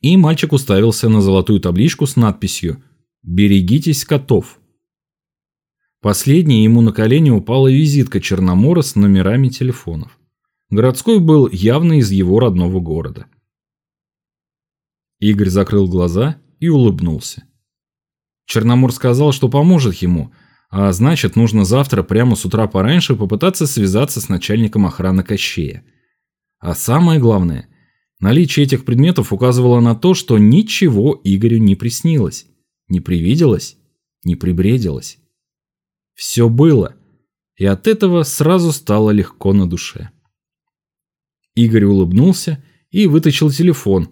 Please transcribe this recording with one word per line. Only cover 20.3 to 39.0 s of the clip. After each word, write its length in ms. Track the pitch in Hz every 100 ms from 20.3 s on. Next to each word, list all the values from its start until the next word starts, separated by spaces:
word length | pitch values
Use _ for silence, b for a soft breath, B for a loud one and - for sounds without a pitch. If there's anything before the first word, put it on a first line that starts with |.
| b b b b
а 220 | 95 101
значит, 460 | 90 135 135 95 120
нужно 260 | 117 107
завтра 400 | 95 127 139 -
прямо 320 | 90 110 123 107
с 80 |
утра 240 | 92 110 107
пораньше 480 | 95 104 170 - 110
попытаться 500 | 101 107 185 - 147
связаться 540 | 120 98 104 143 117
с 80 | -
начальником 580 | 90 - 110 110 110 92
охраны 380 | - 92 92
Кощея. 600 | 90 101 - - 73 - _ _ _ _ _ _ _ _
А 160 | 87 82
самое 460 | - 143 175 160
главное, 480 | 117 101 87 69 - _ _ _ _ -
наличие 460 | 92 139 156 - 139
этих 180 | 135
предметов 480 | - 120 160 175 101
указывало 480 | 98 127 123 123 120
на 160 | 120 113
то, 180 | 180
что 240 | 180 - 110
ничего 800 | 104 156 220 - 175 104 131 -
Игорю 360 | 98 98 117 117
не 160 | 104 98
приснилось, 720 | 117 - 165 151 85 - _ _ _ _ -
не 100 | 90
привиделось, 800 | - 87 85 139 151 98 - _ _ _ _ _ 90
не 100 | 85
прибредилось. 840 | 90 87 95 127 95 67 - - _ _ _ _ _ _ _ _ _ -
Всё 340 | - 123 117
было, 460 | 120 160 131 78 - _ _ _ _ _ -
и 80 |
от 240 | 98 98 220
этого 360 | 220 190 175
сразу 500 | 147 - 151 185 170
стало 380 | 143 - 104